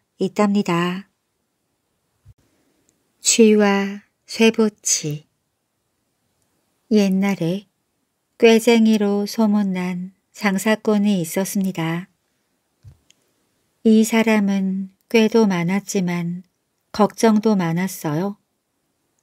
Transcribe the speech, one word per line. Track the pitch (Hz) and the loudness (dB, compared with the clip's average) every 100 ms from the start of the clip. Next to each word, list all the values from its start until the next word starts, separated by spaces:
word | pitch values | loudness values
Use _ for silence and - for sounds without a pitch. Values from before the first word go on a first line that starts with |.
| _ - | _ -8
있답니다. | 190 202 208 202 196 170 175 185 - _ _ _ _ _ _ _ _ _ _ _ _ _ _ _ _ _ _ _ _ _ | -4 0 0 0 0 -2 -2 -6 -12 _ _ _ _ _ _ _ _ _ _ _ _ _ _ _ _ _ _ _ _ _
쥐와 | - - 220 214 202 196 196 202 - _ - | -2 4 6 6 2 0 -4 -10 -16 _ -14
쇠붙이. | - 226 226 214 - - - 156 151 - _ _ _ _ _ _ _ _ _ _ _ _ _ _ _ _ | 0 2 2 -2 -2 -4 -4 -4 -10 -14 _ _ _ _ _ _ _ _ _ _ _ _ _ _ _ _
옛날에 | 214 196 190 202 190 165 190 - _ _ _ _ _ _ - | 0 2 0 -2 -2 -4 -6 -10 _ _ _ _ _ _ 2
꾀쟁이로 | 233 226 233 233 220 214 202 202 208 | 4 4 4 4 4 2 0 -2 -4
소문난 | - 220 208 196 185 180 180 185 - _ | -2 0 0 -2 -4 -6 -8 -10 -16 _
장사꾼이 | - 208 190 220 214 - 208 208 196 | -8 -4 -2 -2 -2 -2 0 0 -2
있었습니다. | 160 190 190 208 190 180 160 170 190 _ _ _ _ _ _ _ - - _ _ _ _ _ _ _ _ | -2 -4 -4 -4 -4 -4 -6 -6 -10 _ _ _ _ _ _ _ -20 -20 _ _ _ _ _ _ _ _
이 | 226 220 | 2 4
사람은 | 220 226 220 214 202 196 190 190 190 _ _ | 4 2 2 2 0 -2 -2 -4 -8 _ _
꾀도 | 226 220 226 214 | 0 2 4 2
많았지만 | 180 170 196 196 202 180 175 170 175 - _ _ _ _ | 0 -2 -4 -4 -4 -4 -4 -6 -8 -14 _ _ _ _
걱정도 | - 196 - 226 214 220 202 | -2 0 2 0 2 2 0
많았어요. | 165 165 185 - 160 151 202 208 _ _ _ _ _ _ _ _ | 0 -2 -4 -6 -6 -4 -4 -8 _ _ _ _ _ _ _ _